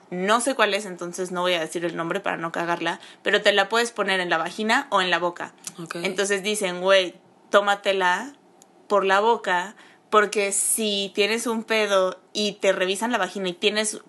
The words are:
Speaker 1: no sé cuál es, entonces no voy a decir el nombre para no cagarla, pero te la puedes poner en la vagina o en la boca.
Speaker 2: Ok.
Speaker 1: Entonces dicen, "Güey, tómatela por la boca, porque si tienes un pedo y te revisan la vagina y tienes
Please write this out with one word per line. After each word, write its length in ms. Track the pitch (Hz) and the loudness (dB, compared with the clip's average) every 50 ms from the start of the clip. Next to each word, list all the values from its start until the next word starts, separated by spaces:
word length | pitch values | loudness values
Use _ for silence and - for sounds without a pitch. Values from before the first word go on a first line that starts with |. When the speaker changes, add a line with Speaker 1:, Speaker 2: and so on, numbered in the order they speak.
| _ - | _ -10
Speaker 1:
no 300 | 180 180 185 196 214 247 | -8 -4 0 2 2 2
sé 140 | 247 277 262 | 2 0 0
cuál 200 | - 220 202 196 | 0 0 0 0
es, 100 | 202 214 | -2 -4
entonces 460 | 196 180 175 180 175 175 185 185 180 | -6 -10 -10 -10 -10 -8 -8 -8 -6
no 100 | 185 175 | -4 -2
voy 140 | 180 180 180 | 0 0 0
a 60 | 170 | 0
decir 240 | 160 160 - 175 170 | -2 -4 -6 -4 -4
el 120 | 170 165 | -4 -4
nombre 240 | 170 165 165 175 196 | -4 -4 -4 -4 -4
para 160 | 190 185 180 | -4 -4 -4
no 160 | 165 170 165 165 | -4 -4 -6 -4
cagarla, 480 | 180 170 165 170 170 170 165 175 170 - - - - - | -4 -4 -2 -4 -2 -4 -4 -6 -6 -10 -20 -18 -8 -2
pero 180 | - 196 208 | 0 0 2
te 120 | 202 208 202 | 4 4 4
la 160 | 202 196 196 | 4 4 2
puedes 240 | 226 226 240 233 - | 2 0 0 0 -2
poner 280 | - 202 196 190 185 | -4 -2 0 0 0
en 80 | 180 175 | 0 0
la 80 | 170 165 | 0 0
vagina 480 | 165 175 - - 214 214 226 262 277 - | -2 -2 -6 -4 -2 0 0 0 0 0
o 100 | 208 196 | 0 2
en 80 | 185 185 | 2 2
la 80 | 175 165 | 0 0
boca. 320 | 175 175 170 - 156 143 - - - - 170 - 170 | 0 -2 -4 -6 -10 -12 -14 -16 -18 -16 -14 -12 -12
Speaker 2:
Ok. 140 | 160 - 175 175 | -10 -8 -6 -4
Speaker 1:
Entonces 400 | 196 190 - 202 196 202 196 180 | -4 -2 -2 -2 0 -2 -2 -2
dicen, 380 | 208 214 208 208 180 180 180 180 | -2 -4 -2 -2 -4 -4 0 4
"Güey, 320 | 190 196 190 185 170 - - _ _ _ _ _ - | 4 6 6 4 2 -4 -12 _ _ _ _ _ 2
tómatela 840 | - 208 202 202 202 202 - 208 196 190 185 180 180 190 233 277 285 - _ _ _ - - _ _ _ _ - | 4 4 4 4 0 0 0 0 0 2 2 2 2 0 -2 -8 -12 -18 _ _ _ -20 -20 _ _ _ _ 0
por 160 | 208 202 190 | 2 2 4
la 140 | 190 190 196 | 4 2 4
boca, 540 | 208 226 233 214 220 202 185 175 180 196 220 - - - - _ _ _ | 4 2 2 0 0 -2 -2 -2 -2 -4 -10 -18 -20 -20 -20 _ _ _
porque 400 | - 214 208 196 208 214 202 196 196 | 4 4 4 4 2 0 -2 0 0
si 600 | - - - - - 220 214 202 196 196 190 - | -2 -2 -2 -2 0 0 0 0 -2 -4 -2 0
tienes 320 | - 202 202 220 233 226 | 0 0 2 0 -2 -2
un 160 | 254 226 226 220 | -2 -4 -4 -2
pedo 560 | - 226 220 214 202 202 190 185 185 185 - _ _ - | -2 0 0 2 2 4 4 2 2 -2 -6 _ _ -6
y 200 | 214 208 208 190 | -4 -4 -4 -4
te 180 | - - 196 190 | 0 0 0 2
revisan 400 | 190 185 185 196 196 220 240 247 | 2 0 -2 -2 -2 -2 -2 0
la 60 | 220 | 0
vagina 300 | 190 180 - 202 190 185 | -2 -2 -4 -4 -6 -6
y 20 | 175 | -4
tienes 460 | - - 202 208 214 220 214 - - - | -2 -2 0 0 0 -2 -4 -4 -10 -12